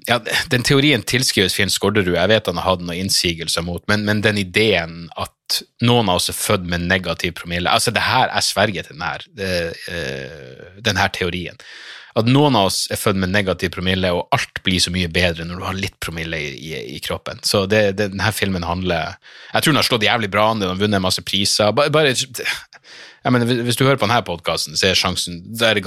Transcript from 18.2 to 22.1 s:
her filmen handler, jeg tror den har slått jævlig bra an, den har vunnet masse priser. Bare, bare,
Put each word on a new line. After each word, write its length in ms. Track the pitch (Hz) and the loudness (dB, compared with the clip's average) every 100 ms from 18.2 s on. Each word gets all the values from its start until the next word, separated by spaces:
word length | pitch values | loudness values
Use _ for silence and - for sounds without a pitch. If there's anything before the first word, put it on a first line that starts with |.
her 100 | 110 | 0
filmen 320 | - 98 92 | 0 0 -2
handler, 540 | 85 87 90 82 82 - - - - | -2 -2 -2 -2 -4 -8 -18 -20 -4
jeg 160 | - 165 | 0 2
tror 80 | |
den 60 | 131 | 4
har 60 | - | 2
slått 180 | 120 104 | 2 2
jævlig 240 | 120 104 | 2 0
bra 200 | 101 107 | 2 2
an, 100 | 110 | 2
den 80 | 95 | 0
har 80 | 92 | 0
vunnet 240 | 104 101 | 2 2
masse 220 | 92 - - | 0 -2 -2
priser. 480 | 98 98 - 107 | -2 0 2 2
Bare, 160 | 113 147 | 4 2
bare, 240 | 151 151 | 4 4